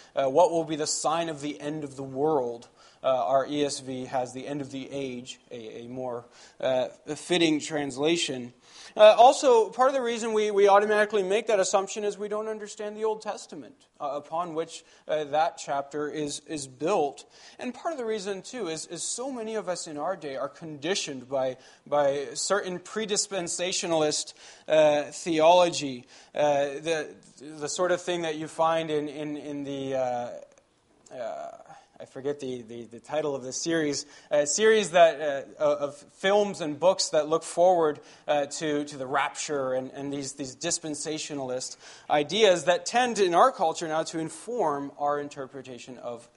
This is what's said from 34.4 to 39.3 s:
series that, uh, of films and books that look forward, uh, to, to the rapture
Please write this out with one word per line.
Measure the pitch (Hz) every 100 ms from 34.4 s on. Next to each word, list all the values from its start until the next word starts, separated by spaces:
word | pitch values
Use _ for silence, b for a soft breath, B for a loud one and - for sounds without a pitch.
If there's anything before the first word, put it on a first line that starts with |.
| 147
series | - 220 220 180
that, | 175 165 143 151 139 - -
uh, |
of | 147 147 143 -
films | - - 190 202 202 170
and | 156 143
books | 175 185 -
that | 156 151
look | 160
forward, | - 170 180 175 156 143 B B -
uh, | 147 143
to, | - 160 147 147
to | 147
the | 131
rapture | 139 143